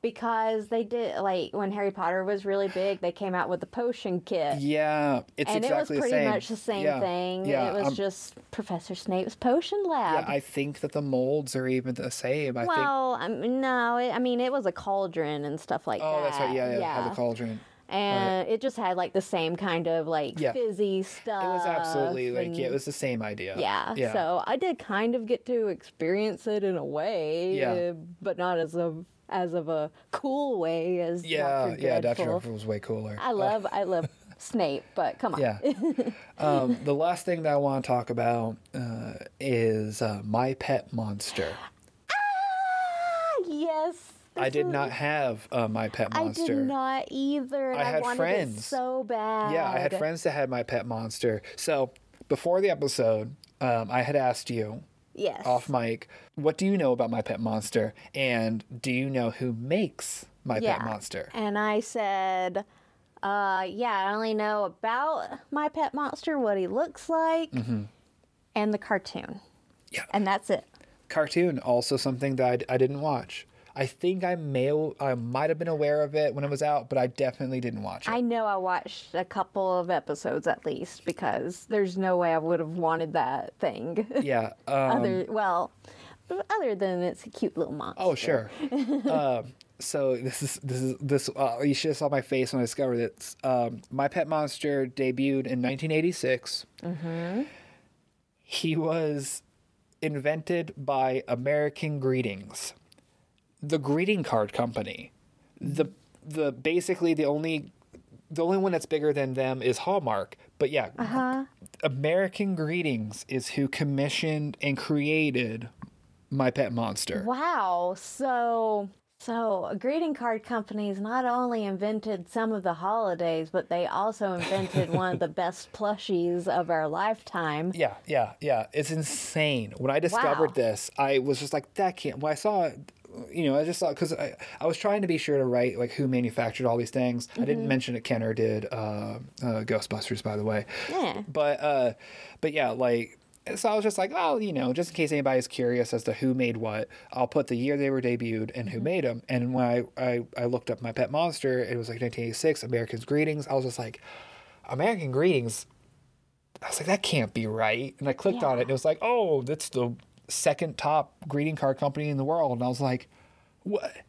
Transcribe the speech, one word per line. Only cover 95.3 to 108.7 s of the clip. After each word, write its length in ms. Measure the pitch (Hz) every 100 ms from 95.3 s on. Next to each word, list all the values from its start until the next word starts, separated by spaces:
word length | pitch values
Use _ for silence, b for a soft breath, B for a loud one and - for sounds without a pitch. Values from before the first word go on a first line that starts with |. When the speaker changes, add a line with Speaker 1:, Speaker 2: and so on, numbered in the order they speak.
| 135 135
Speaker 2:
in 120 | 127
nineteen 300 | 127 135 156
eighty-six. 760 | 156 170 170 - 127 - - - -
Speaker 1:
Mm-hmm. 640 | 175 175 165 165 170 202 294 B B B B B _ _ _ _
Speaker 2:
He 320 | _ - 165 160
was 680 | 156 165 156 147 135 - _ _ _ _ _ _
invented 720 | 160 147 143 160 156 175 160 -
by 480 | 139 135 131 131 -
American 720 | 120 131 147 147 143 160 147
Greetings, 760 | 131 131 120 95 101 - - - _ - b b b _ _ _
the 160 | 147 156
greeting 440 | 139 147 190 208
card 300 | 139 113 104
company. 600 | - 120 113 101 - - _ _ _ _ -
The, 300 | - 139 147 - _ - 151
the, 260 | 151 147
basically 640 | 127 143 170 175 180 170
the 100 | 156
only, 480 | 147 147 160 156 143 _ _ - _ - _
the 140 | 160
only 140 | 170 196
one 140 | 190